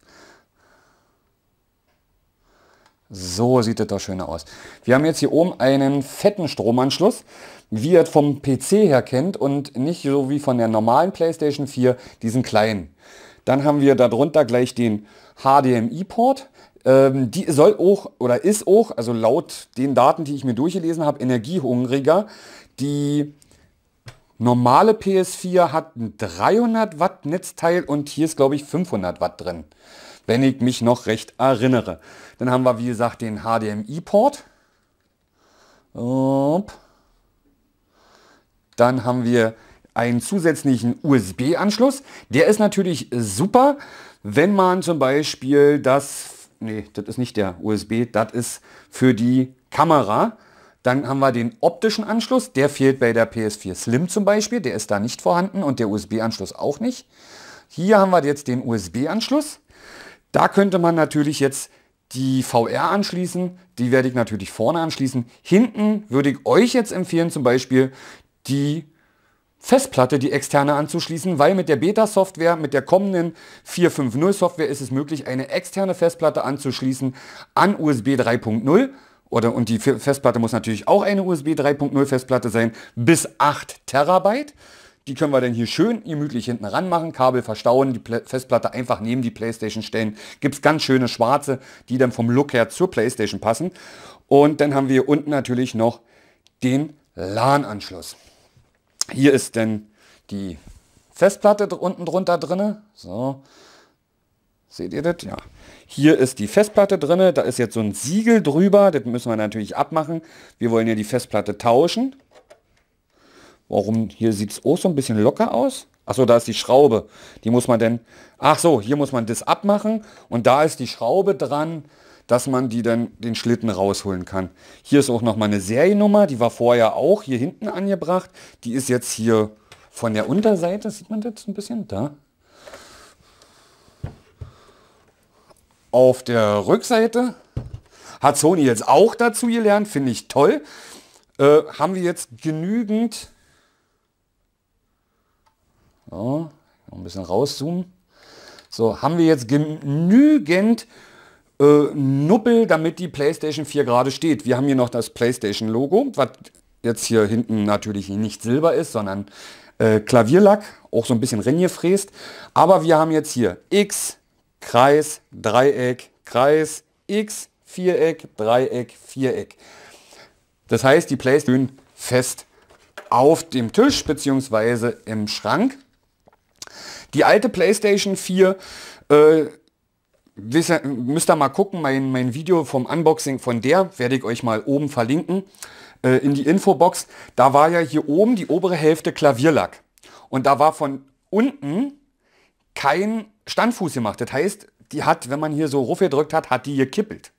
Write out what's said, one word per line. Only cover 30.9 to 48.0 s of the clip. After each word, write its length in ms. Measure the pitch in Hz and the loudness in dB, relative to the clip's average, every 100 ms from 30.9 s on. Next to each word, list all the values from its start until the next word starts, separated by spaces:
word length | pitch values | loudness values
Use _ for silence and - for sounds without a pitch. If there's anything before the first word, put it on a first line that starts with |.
| 123 - | 0 -2
recht 280 | 113 - - | -6 -6 -2
erinnere. 600 | 131 120 127 123 101 82 - - - - | 0 2 0 0 -2 -10 -16 -20 -20 -8
Dann 120 | 127 | -2
haben 140 | 127 | 0
wir, 140 | 127 117 | 0 0
wie 80 | 120 | -4
gesagt, 360 | 113 117 - | -4 -4 -4
den 200 | 113 104 | -10 -8
H 180 | 113 117 | -4 -2
D 80 | 107 | -2
M 160 | 104 107 | -8 -10
I-Port. 560 | 151 - 202 262 - - _ _ _ _ _ _ _ _ _ _ _ _ _ _ | -12 -2 0 0 -2 -18 _ _ _ _ _ _ _ _ _ _ _ _ _ _
Upp. 800 | - 120 131 135 135 139 165 208 - _ _ _ _ _ _ _ _ _ _ _ _ _ _ _ _ _ _ _ - | -10 -6 -2 0 0 0 -2 -4 -14 _ _ _ _ _ _ _ _ _ _ _ _ _ _ _ _ _ _ _ 2
Dann 280 | 120 127 | 2 2
haben 200 | 117 127 | -2 -2
wir 300 | 117 120 110 - _ _ _ | 0 2 2 -2 _ _ _
einen 260 | - 120 120 | -4 -2 -2
zusätzlichen 800 | - 196 165 147 143 123 117 - | -2 -2 0 0 0 0 0 -2
U-S-B-Anschluss. 1000 | 156 131 95 92 127 170 196 208 262 269 - - - | 2 2 0 -4 -2 -2 -2 2 0 0 -10 -20 -2
Der 180 | 131 170 | 2 4
ist 140 | 214 | 4
natürlich 480 | 208 196 185 147 - | 0 0 -2 -4 -6
super, 680 | 123 110 98 190 247 277 285 - - - _ | -6 -4 -2 2 4 4 2 -8 -20 -20 _
wenn 320 | 104 110 175 | -4 0 2
man 280 | 196 185 185 | 4 2 2
zum 160 | 165 160 | -2 0
Beispiel 840 | 131 143 147 - 131 143 143 147 | 0 0 -2 -6 0 4 4 4
das, 680 | 127 139 143 - - - - - | 2 0 -2 -12 -16 -20 -20 -14
nee, 240 | 110 107 - | -10 -10 -10
das 140 | - 104 | -12 -10
ist 100 | 113 | -8
nicht 220 | 123 107 | -6 -4
der 160 | 95 85 | -4 -4
U 100 | 104 | -4
S 160 | 104 104 | -4 -2
B, 160 | 113 | -4